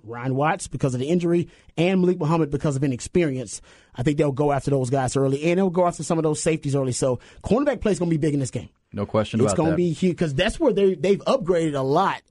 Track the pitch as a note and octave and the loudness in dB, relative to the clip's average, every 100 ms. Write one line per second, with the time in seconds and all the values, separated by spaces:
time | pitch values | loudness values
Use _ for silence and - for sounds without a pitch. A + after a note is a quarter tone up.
0 | G#2 A#2 C3 C3 D3+ F#3 - C#3 C#3+ B2 | -10 -8 -4 0 0 -2 -6 -4 -2 -2
1 | C3+ F3 E3+ F3 - - _ - F3 F#3+ | 0 0 2 0 -2 -8 _ -2 2 2
2 | F3+ F3+ D3+ E3 D3 C#3+ D#3+ C3+ C#3+ B2 | 2 2 0 2 0 -2 -2 0 -2 -4
3 | - F3+ D#3+ C3 A2+ - - - _ - | -2 0 0 -2 -8 -14 -18 -20 _ -4
4 | B2+ D3 D3+ B2+ D3 C#3 C#3+ C#3 B2+ C3+ | 0 2 0 2 0 0 0 0 0 0
5 | B2+ C3+ C3+ C#3 D#3+ F3 G3 E3+ F3 E3+ | 0 0 0 0 0 2 2 2 0 0
6 | D3+ E3 D#3 D3+ E3+ D#3+ C#3+ C#3 C3 A#2+ | -2 0 0 0 0 -2 -2 -2 -2 0
7 | C#3 B2 - - - A3+ C#4+ A#3+ A3 F3+ | -2 -2 -6 -8 0 2 2 0 0 0
8 | E3+ D#3+ D3+ C#3+ B2+ A#2+ E2 _ _ G#2 | 0 0 0 -2 -4 -8 -12 _ _ -8
9 | G2+ A2 G#2 A2+ G#2+ F#2+ D#3+ D#3+ F3 D#3 | -2 -2 0 0 2 2 0 2 0 0
10 | F#3 D#3+ E3 C3+ G3+ - D4+ G3 G3 F3 | 0 0 -2 0 -2 2 0 4 2 2
11 | E3+ G3 - C4 E3+ F3 D#3+ C#3 C3 D#3 | 0 0 2 0 2 0 0 0 0 2
12 | F#3+ C3 _ | 2 -2 _